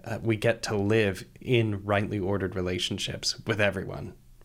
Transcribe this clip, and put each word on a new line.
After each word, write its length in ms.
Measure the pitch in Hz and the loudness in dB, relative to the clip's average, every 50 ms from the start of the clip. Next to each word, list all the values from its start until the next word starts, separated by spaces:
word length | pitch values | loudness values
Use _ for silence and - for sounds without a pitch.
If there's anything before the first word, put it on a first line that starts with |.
| - | -8
a, 140 | - 110 - | -8 -8 -2
we 180 | - 113 113 | 0 0 0
get 260 | 104 - 117 113 - - | 2 2 2 2 0 -2
to 120 | - 110 | -2 0
live 480 | 101 101 101 110 113 107 98 92 - - - - - | 0 2 4 4 4 4 2 0 -2 -8 -14 -18 -10
in 420 | - - 127 117 113 110 101 95 | -2 2 4 4 4 2 0 -2
rightly 360 | 92 101 101 101 107 95 107 104 | 0 2 2 2 2 0 -2 -2
ordered 360 | 90 92 101 98 95 90 92 | 0 0 0 0 0 -2 -2
relationships 840 | 95 90 92 92 90 - - 101 92 - - - - - - - - - | -2 -2 -2 -2 -2 -2 -4 -4 -4 -4 -6 -6 -6 -4 -4 -6 -4 -2
with 120 | - 107 104 | -2 0 2
everyone 540 | 104 101 92 95 87 95 95 - - - - - - - - - | 2 2 2 -2 -4 -6 -8 -8 -10 -12 -14 -16 -20 -20 -20 -20